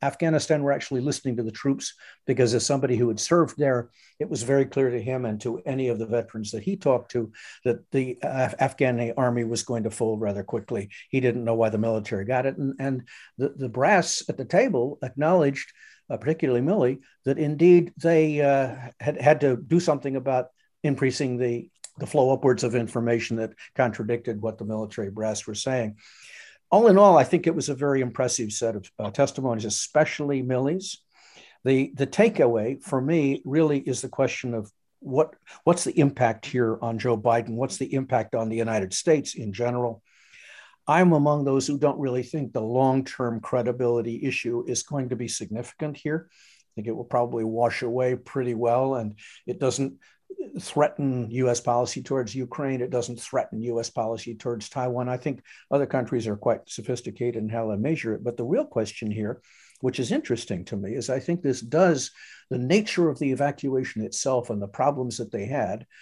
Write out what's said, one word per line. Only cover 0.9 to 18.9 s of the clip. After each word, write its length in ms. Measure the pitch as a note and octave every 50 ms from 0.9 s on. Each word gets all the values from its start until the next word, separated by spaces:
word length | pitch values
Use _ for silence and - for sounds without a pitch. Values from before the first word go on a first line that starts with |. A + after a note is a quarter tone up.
| C#3 B2+
listening 380 | B2+ - C3 - - C3+ A#2+ A#2
to 60 | A2+
the 80 | A2
troops, 420 | G#2+ - - C#3 C3+ - - - - _ - - - _ _
because 280 | - B2+ A2+ B2+ A2+ A#2
as 120 | A#2+ -
somebody 320 | - C#3+ C3+ C3+ B2+ B2 A2
who 100 | B2 A#2
had 140 | A2 G#2+
served 360 | - - E3+ F3 D#3+ - - -
there, 320 | C#3+ C#3 B2+ A#2+ A#2 - _ _ _ _ _ -
it 100 | - G#2+
was 140 | - A#2+ A2+
very 220 | A#2+ C#3 C#3 C3+
clear 240 | - - C#3 C3+ B2+
to 120 | B2 A#2+
him 220 | G#2 B2+ C3 C3 B2
and 160 | A2+ G#2+ G#2
to 220 | - B2+ A#2 - -
any 220 | D3 C3 C3+ C3 B2
of 100 | A#2 G#2+
the 80 | A2+
veterans 460 | G#2+ A#2+ A#2 A2 - - A2 G#2+ G#2
that 120 | - G#2+ -
he 120 | - -
talked 360 | - - D3 B2+ A#2+ - -
to 200 | - B2 A2+ G#2+ - - - - - - -
that 260 | B2+ A#2 - - _
the 260 | - C3+ B2+ B2+ B2 -
Af-, 340 | - - C3 C3 B2+ B2 - -
Afghan 540 | C3+ C3+ - - C#3 B2+ B2 A#2 A#2+ A#2 A#2
army 300 | - C3 B2 A#2+ A#2+ A#2
was 180 | A2+ A#2 A2+ -
going 200 | - B2+ A#2 G#2+
to 60 | G#2+
fold 300 | G#2 - A#2 A2 A2 G#2+
rather 240 | A2 G2+ G2+ G2+ G2
quickly. 460 | - - A2 - - B2 G#2+ G2+ G#2 - - - _
He 120 | - C3+
didn't 240 | B2+ B2 A#2 B2 A#2+
know 100 | A#2 A2+
why 140 | A2+ A2+ A2
the 80 | G#2+ G#2+
military 480 | A2+ A2+ A2+ A2 G2 - A#2 G2 G2
got 200 | G#2+ B2+ B2+ B2+
it. 120 | C3+ C#3 C#3+
And, 160 | C#3+ C3+ C3+ -
and 280 | C3+ C#3 C3+ B2+ B2 - - - - - _ -
the, 160 | C3 C#3+ -
the 140 | - C3+ A#2+
brass 540 | G#2+ B2 C3+ F3 G#3 F#3 E3 - - - - -
at 80 | D3
the 80 | - C3
table 560 | - - F#3 B3 C4+ F3+ B2+ A#2+ C#3 D3 -
acknowledged, 680 | - B2+ - C3+ D3 D#3+ F#3+ F3+ D3+ C#3 C#3 - - - - _ - - - _ _ -
uh, 80 | C3+ A2
particularly 420 | - C#3+ E3 E3 E3 C3+ B2 A#2+
Milley, 400 | B2+ D#3 G3+ G#3 C3+ B2 C3+ C3 - _ _ _ -
that 160 | C3+ C#3 -
indeed 540 | D#3 D3 D3+ C#3+ E3+ F3+ F3 F3 E3 - -
they, 460 | - D3 E3 E3+ D#3+ D#3+ D3+ D3+ D3
uh, 340 | D3 C#3 C#3 C3+ C3+ B2 A#2 C3 B2 A#2+